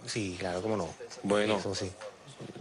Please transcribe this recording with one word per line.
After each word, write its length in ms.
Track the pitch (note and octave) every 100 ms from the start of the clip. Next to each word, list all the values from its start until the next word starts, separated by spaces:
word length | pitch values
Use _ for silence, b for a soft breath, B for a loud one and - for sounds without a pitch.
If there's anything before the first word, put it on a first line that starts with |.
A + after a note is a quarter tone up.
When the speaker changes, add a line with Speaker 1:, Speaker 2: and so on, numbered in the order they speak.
| -
Speaker 1:
Sí, 300 | A#2 F#2+ F2+
claro, 220 | F#2+ F2+
cómo 140 | A2 G#2+
no. 120 | E2 - - -
Speaker 2:
Bueno, 360 | G2 G#2 G#2 G#2
Speaker 1:
Eso 160 | G2+ F#2+
sí. 160 | F#2 - - - - - - -